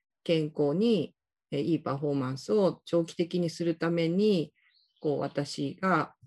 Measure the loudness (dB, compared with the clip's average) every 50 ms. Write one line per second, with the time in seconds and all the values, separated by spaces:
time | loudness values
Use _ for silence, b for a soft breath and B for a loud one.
0 | _ _ _ _ _ 0 0 0 0 -2 -2 0 0 0 2 2 2 2 2 2
1 | 0 -4 _ _ _ _ _ _ _ _ -4 -2 0 0 0 0 0 -4 -4 -2
2 | -2 -2 -2 -2 -2 -4 -6 -6 -4 0 2 2 2 2 0 -2 _ -2 0 0
3 | 0 -2 -2 -4 -4 -2 -2 -2 -2 -2 -4 -2 -2 -2 -2 0 -2 0 0 0
4 | 0 0 2 2 4 4 4 2 0 -2 _ _ _ _ _ _ _ _ _ _
5 | -4 -2 -2 -2 -4 -4 -4 -4 -4 -4 -6 -6 -6 -6 -6 -4 0 2 2 2
6 | 0 -2 -8 _ -20